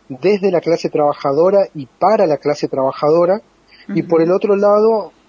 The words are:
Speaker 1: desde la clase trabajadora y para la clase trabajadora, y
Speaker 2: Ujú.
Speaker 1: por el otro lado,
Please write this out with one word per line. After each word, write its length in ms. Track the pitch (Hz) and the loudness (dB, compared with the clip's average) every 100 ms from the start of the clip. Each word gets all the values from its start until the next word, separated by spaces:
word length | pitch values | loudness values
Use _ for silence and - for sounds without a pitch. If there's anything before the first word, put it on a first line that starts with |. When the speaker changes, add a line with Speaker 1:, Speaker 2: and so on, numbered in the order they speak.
| - | -18
Speaker 1:
desde 420 | 131 185 208 196 | -4 -2 0 0
la 100 | 175 | -2
clase 280 | 156 165 165 | -2 -2 -2
trabajadora 800 | - 147 - 143 139 175 202 196 | -2 -2 -2 -2 0 2 2 0
y 120 | 156 131 | -6 -14
para 400 | - 180 214 180 | -2 0 2 0
la 120 | 147 | 0
clase 300 | 147 147 151 | -2 -4 -4
trabajadora, 760 | 135 131 - 151 165 175 208 - _ _ - - | -2 -4 -2 0 2 2 0 -6 _ _ -20 -8
y 120 | 196 | -6
Speaker 2:
Ujú. 60 | 175 | 0
Speaker 1:
por 140 | 165 | 0
el 80 | 165 | 2
otro 260 | 190 202 196 | 0 0 0
lado, 560 | 202 208 220 220 170 _ | 2 2 2 0 -4 _